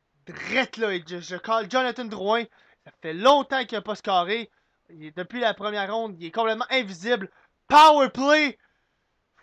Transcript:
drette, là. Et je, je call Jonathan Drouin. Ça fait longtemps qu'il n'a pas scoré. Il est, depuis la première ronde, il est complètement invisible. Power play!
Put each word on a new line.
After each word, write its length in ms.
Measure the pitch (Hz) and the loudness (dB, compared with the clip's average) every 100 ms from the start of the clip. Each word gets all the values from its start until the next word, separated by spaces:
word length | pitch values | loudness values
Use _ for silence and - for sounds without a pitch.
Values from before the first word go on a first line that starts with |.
| _ _ - | _ _ -20
drette, 520 | 170 - 226 254 - | -16 -6 -2 -2 -2
là. 160 | 220 | -4
Et 100 | 185 165 | -4 -8
je, 120 | 175 | -14
je 160 | 170 180 | -12 -10
call 340 | - 226 208 | -4 -2 -2
Jonathan 360 | 254 254 240 233 | -2 -2 -4 -10
Drouin. 400 | 202 190 226 226 _ _ _ - | -6 -2 -2 -2 _ _ _ -20
Ça 60 | _ | _
fait 100 | 165 | -10
longtemps 500 | 160 233 285 - 269 247 | 0 4 4 2 -4 -4
qu'il 120 | 220 | -8
n'a 60 | |
pas 100 | 208 | -8
scoré. 560 | 208 - 185 175 220 226 _ _ _ _ | -8 -2 0 0 -4 -6 _ _ _ _
Il 160 | 170 156 | -20 -16
est, 100 | 156 | -12
depuis 260 | 180 247 | -10 -4
la 120 | 226 | -2
première 400 | 175 202 208 196 | -2 -6 -6 -6
ronde, 220 | 220 226 175 | -6 -6 -10
il 60 | 170 | -10
est 60 | |
complètement 340 | 214 220 220 247 | -4 -2 -2 -2
invisible. 580 | 262 208 175 202 240 190 _ _ _ - | -4 -4 -8 -4 -4 -4 _ _ _ 4
Power 420 | 285 311 302 262 | 8 8 8 4
play! 480 | - 277 302 294 214 _ _ _ _ _ _ _ _ | 0 2 4 2 -4 _ _ _ _ _ _ _ _